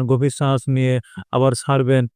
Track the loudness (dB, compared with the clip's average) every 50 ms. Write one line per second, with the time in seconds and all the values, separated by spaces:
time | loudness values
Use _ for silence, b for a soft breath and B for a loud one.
0 | 0 0 0 0 0 -2 -2 -2 -2 -2 -2 -2 -2 -2 0 0 0 0 0 -2
1 | B B B B B -4 -2 0 2 2 0 0 -2 0 0 0 2 2 2 2
2 | 0 -2 -4